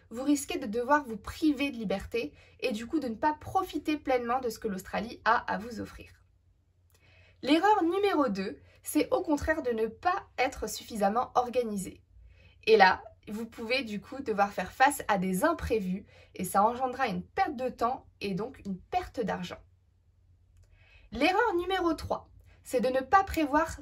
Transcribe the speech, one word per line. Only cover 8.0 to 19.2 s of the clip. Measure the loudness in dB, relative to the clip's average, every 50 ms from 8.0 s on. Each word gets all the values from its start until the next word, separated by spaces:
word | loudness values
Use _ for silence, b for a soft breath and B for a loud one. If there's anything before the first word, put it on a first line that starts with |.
| 2 2 4 4 2 2
deux, | 0 -2 -4 -6 -8 b b b b b
c'est | b -2 0 0 2 2
au | 2 0
contraire | 2 0 0 0 2 0 0 0
de | 0 -2
ne | 0 0 -2 -2
pas | -4 -2 0 0 0 0 -4 -10 _ -2
être | -2 -2 -2 -4 -8 -8
suffisamment | -8 -10 -12 -10 -4 0 0 2 2 2 -2 0 0
organisé. | 0 0 2 0 -2 -2 0 -4 -6 -6 -8 -12 -16 _ _ _ -20 b b b b b b b b b
Et | 6 8 8
là, | 8 8 6 4 -4 -16 -20 _ _ -12
vous | -8 -8 -8
pouvez | -10 -10 -12 -6 -2 -2 -2 -2
du | -4 -8 -10
coup | -10 -10 -12 -10
devoir | -6 -4 0 0 0 0 0
faire | -6 -8 -8
face | 2 4 4 4 4 0 -2 -2
à | 0 0
des | 0 0 -2 2 2
imprévus | 2 0 0 -2 -2 -2 0 0 -2 -4 -6 -6 b b b b b b
et | -10 -8
ça | -2 2 4 4
engendrera | 4 2 0 -4 -4 -2 -2 -2 -2
une | -2 -4 -8
perte | -8 _ -2 -2 -2 -2 -4
de | -4 -6
temps | -4 -2 -2 -2 -2 -4 -10 -18 _ _
et | -6 -4 -4
donc | -4 -6 -6 -2 -2 -2
une | -2 -2 -6
perte | -8 _ -4 -4 -4 -4 -4 -4